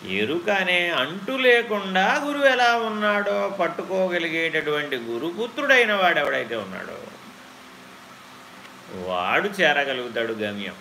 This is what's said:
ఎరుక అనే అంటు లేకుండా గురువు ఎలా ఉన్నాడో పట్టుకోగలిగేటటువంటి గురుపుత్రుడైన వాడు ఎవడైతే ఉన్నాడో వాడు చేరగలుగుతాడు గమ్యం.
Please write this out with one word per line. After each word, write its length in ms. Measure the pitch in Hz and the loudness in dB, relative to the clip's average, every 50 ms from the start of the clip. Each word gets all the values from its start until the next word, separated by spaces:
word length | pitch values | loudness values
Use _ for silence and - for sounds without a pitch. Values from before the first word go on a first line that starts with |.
| - | -6
ఎరుక 440 | 185 92 101 107 117 156 175 175 208 | -4 -2 -2 0 0 -2 -2 0 0
అనే 400 | 202 190 185 180 180 175 175 175 | 0 2 2 2 2 2 2 0
అంటు 420 | 165 139 127 143 170 202 196 262 | 0 -2 -2 -2 -4 -8 -6 -6
లేకుండా 840 | 262 262 262 247 240 233 226 - 214 202 196 190 185 185 190 220 262 302 285 | -4 2 6 6 6 6 4 0 -2 -2 -2 0 2 2 4 4 2 0 0
గురువు 220 | 294 294 285 277 | -2 0 4 4
ఎలా 320 | 269 254 247 247 240 233 | 4 6 6 4 4 4
ఉన్నాడో 800 | 233 226 220 214 214 214 208 208 202 202 202 202 202 202 196 196 190 | 2 0 -2 -2 0 0 2 2 2 0 0 0 0 -2 -2 -2 -2
పట్టుకోగలిగేటటువంటి 1400 | 170 165 165 - 170 160 190 185 185 185 175 170 165 165 160 165 165 160 156 160 147 151 151 147 147 139 135 | -2 -2 -2 -6 -6 -2 0 0 0 0 0 -2 -2 -2 -2 -2 -2 0 0 0 0 0 -2 -2 -2 -4 -4
గురుపుత్రుడైన 1000 | 123 117 113 117 120 131 170 175 208 233 247 - 302 285 269 269 247 240 214 208 | -6 -4 -4 -4 -4 -4 -4 -4 -4 -6 -6 -4 -4 2 4 6 6 6 4 2
వాడు 260 | 196 185 175 165 151 | 4 4 4 4 2
ఎవడైతే 360 | 143 139 135 131 123 110 117 | 0 0 0 -2 -2 -4 -6
ఉన్నాడో 420 | 113 101 95 92 90 90 87 87 87 - - - - - - - - - - - - - - - - - - - - - - - - - - - - - - - - - - - - - - - 92 90 | -6 -6 -8 -10 -10 -10 -10 -12 -12 -14 -16 -16 -18 -20 -20 -20 -20 -20 -20 -20 -20 -20 -20 -20 -20 -20 -20 -20 -20 -20 -20 -20 -20 -20 -20 -20 -20 -20 -20 -20 -20 -20 -20 -20 -20 -18 -14 -12 -10 -6
వాడు 400 | 92 92 90 87 98 117 156 185 | -4 -2 -2 0 2 0 0 0
చేరగలుగుతాడు 840 | 208 196 190 175 151 147 143 143 135 135 127 123 120 113 120 113 113 113 | -2 -2 2 2 2 4 2 0 0 -2 -4 -6 -6 -4 -4 -2 -2 -2
గమ్యం. 420 | 107 107 104 101 104 98 92 85 - | -4 -4 -4 -4 -6 -8 -10 -10 -14